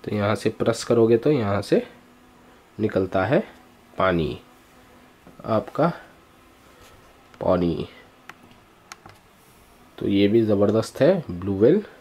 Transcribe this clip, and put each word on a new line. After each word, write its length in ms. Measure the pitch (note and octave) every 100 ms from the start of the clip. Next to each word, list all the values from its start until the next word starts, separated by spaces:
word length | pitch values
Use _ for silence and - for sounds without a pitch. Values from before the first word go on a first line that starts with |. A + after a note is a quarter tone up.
तो 120 | - G#2+
यहाँ 200 | G2+ G#2+
से 140 | A2
प्रेस 340 | - - A2+
करोगे 340 | - A#2+ A2+ A#2
तो 140 | C#3+
यहाँ 300 | D3 G#2 G2+
से 200 | - G3 B3 - - - - - - - _ -
निकलता 480 | G#2+ - F#2+ F#2+ F#2+
है 140 | D#3 - - - - _
पानी, 460 | - F#2+ F2 D2 B1 - - _ - - - - _ - - -
आपका 420 | A2 G#2+ - D#3+ - - - - _ - _ - - - - - - - -
पानी। 460 | - F2+ F2 D#2+ - - - _ - - - - _ _ _ - - - _ _ _ _ - - - -
तो 100 | -
ये 200 | G2 G2+
भी 140 | A#2
ज़बरदस्त 600 | A2 G2+ G2+ G#2+ A2 -
है 220 | C#3 F#3+ C#3+
Blue 280 | F2 F#2+ G2
Whale। 220 | A2+ G3 G#3 -